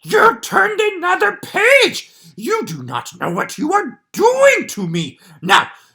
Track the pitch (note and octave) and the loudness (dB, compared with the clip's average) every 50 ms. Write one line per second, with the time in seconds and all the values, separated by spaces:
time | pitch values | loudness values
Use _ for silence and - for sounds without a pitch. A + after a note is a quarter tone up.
0 | _ - - A4 - A4+ C4+ - - - - F#4+ F#4+ G#4 G#4+ F#4+ G#4+ G#4+ G4+ F4+ | _ 0 2 4 6 4 4 2 -8 -2 0 0 2 2 0 0 -2 -2 -2 -2
1 | D#4 F4+ F#4 F#4 G#4+ G4+ G#4 - - - - F#4 G#4 A#4 C#5 C#5 B4 E4 - - | -2 -2 0 2 0 -2 -2 -4 -12 -6 -2 2 4 4 4 4 2 0 0 -4
2 | - - _ _ - E3+ _ - G#3+ B3 G#4+ A4+ C4+ F#3 D#3+ D3 B2+ A#2+ B2+ A#2+ | -12 -14 _ _ -20 -20 _ -10 -4 -2 -2 -2 -2 -6 -8 -10 -10 -8 -8 -8
3 | A2+ - - F3+ - D#3+ E3+ F#3+ - - - - - D4+ F#4 G#4 G4+ C4+ - _ | -8 -8 -10 -6 -6 -4 -2 -2 -4 -4 -4 -6 -4 -2 -2 -2 -4 -6 -10 _
4 | _ _ - - F#4 A#4 B4+ C5 C5+ C#5 C5 G#4+ A#3 - - G#3+ G3 E3+ E3 E3+ | _ _ -4 0 2 2 4 6 6 6 4 4 -2 -6 -6 -6 -6 -4 -2 -4
5 | D#3+ C#3 - _ _ - - - - F3+ - - - - - - _ _ | -4 -4 -8 _ _ -20 -20 -12 0 2 2 2 2 0 -10 -20 _ _